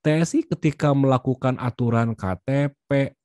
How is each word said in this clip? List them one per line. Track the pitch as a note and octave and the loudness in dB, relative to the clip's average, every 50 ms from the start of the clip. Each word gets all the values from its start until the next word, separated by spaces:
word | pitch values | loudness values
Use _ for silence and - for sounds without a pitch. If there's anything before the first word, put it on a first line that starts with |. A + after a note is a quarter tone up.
T | _ D3+ D3+ | _ 0 2
S | D#3 E3+ - - | 2 0 0 0
I | D4 D#4+ - | -2 -2 -2
ketika | - - - D#3 C#3+ _ - D3 C#3 | -6 -2 -2 -2 -2 _ 0 2 2
melakukan | C#3 C3+ C3+ C3 B2 - C3+ B2+ - - C3 B2+ - | 2 4 2 2 2 0 -2 -4 -2 -2 -4 -2 -2
aturan | B2 B2 - - B2+ A#2 A2+ A#2 A#2 A#2 A2+ | -4 -6 -4 -2 -2 0 2 2 0 0 -4
K | - - F#2 F#2 F2 | -4 -4 -6 -6 -6
T | _ - C3+ C#3 C#3+ C#3+ C#3+ _ _ _ | _ -4 -2 0 -2 -2 -4 _ _ _
P | C#3 C#3 C3+ - - _ | -2 0 0 -2 -6 _